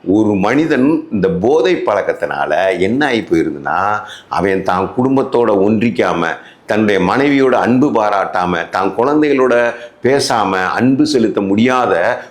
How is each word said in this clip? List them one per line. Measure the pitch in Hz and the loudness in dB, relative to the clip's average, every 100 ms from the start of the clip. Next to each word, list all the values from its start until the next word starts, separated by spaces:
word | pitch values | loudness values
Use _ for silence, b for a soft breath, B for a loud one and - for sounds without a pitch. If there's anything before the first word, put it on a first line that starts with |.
ஒரு | 87 101 107 | -2 0 2
மனிதன் | 101 101 135 160 139 135 160 - | 0 0 0 0 0 0 0 -2
இந்த | 110 90 | -2 0
போதை | 87 107 156 170 170 - | 0 0 2 2 0 0
பழக்கத்தினால | 104 85 - 73 71 71 78 95 90 | 0 -2 -4 -4 -4 -2 0 0 0
என்ன | 95 123 147 | 0 0 0
ஆகி | 117 | -2
போயிருதுன்னா, | 90 82 78 73 71 82 101 107 B B - | 0 0 -2 -4 -4 -2 -2 -4 B B -8
அவன் | - 98 95 | -2 0 0
தான் | - 92 92 - | -2 -2 -2 -2
குடும்பத்தோட | 127 135 131 120 117 104 | 0 0 0 0 2 2
ஒன்றிக்காம, | 98 110 117 101 98 87 82 78 B B - | 2 2 0 0 0 0 -2 -6 B B -4
தன்னுடைய | 107 107 98 | 0 0 2
மனைவியோட | 90 113 143 139 135 | 0 2 2 2 2
அன்பு | 120 92 123 143 | 2 2 2 2
பாராட்டாம, | 113 107 101 90 107 104 85 85 | 2 0 0 -2 -2 -2 -2 -2
தான் | 101 95 95 | -2 -2 0
குழந்தைகளோட | 127 151 151 135 127 120 120 117 B - | 0 2 2 2 2 2 0 -4 B -4
பேசாம, | 120 139 139 120 98 95 | 0 0 0 0 0 0
அன்பு | 92 92 123 135 151 | -2 0 2 2 2
செலுத்த | 123 110 107 | 2 0 0
முடியாத | 98 104 123 127 117 87 95 123 B | 0 2 2 2 2 0 0 -2 B